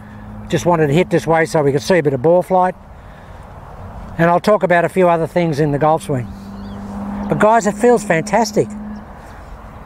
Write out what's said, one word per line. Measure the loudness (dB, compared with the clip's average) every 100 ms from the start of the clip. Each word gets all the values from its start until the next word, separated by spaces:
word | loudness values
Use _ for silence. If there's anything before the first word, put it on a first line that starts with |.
| -18 -18 -16 -16 -4
Just | -2 2
wanted | 2 4
to |
hit | 2 2
this | 0 2
way | 2 2
so | 2
we | 2
could | 0
see | 2 2
a |
bit | 2
of | 2
ball | 4 4
flight. | 4 2 2 -2 -16 -20 -20 -20 -20 -20 -18 -18 -18 -16 -16 -14 -12 0
And | 2
I'll | 4
talk | 4 2
about | 4 2
a | 2
few | 2 4
other | 2 0
things | 0 0 0
in | 0
the | 2
golf | 2 0
swing. | -2 -6 -6 -12 -16 -14 -14 -12 -12 -10 -8 -6 -4
But | 2
guys, | 4 4 2
it |
feels | 2 4 4
fantastic. | 2 -2 2 0 2 0 -2 -4 -12 -14 -16 -18 -18 -18 -18 -18 -18 -18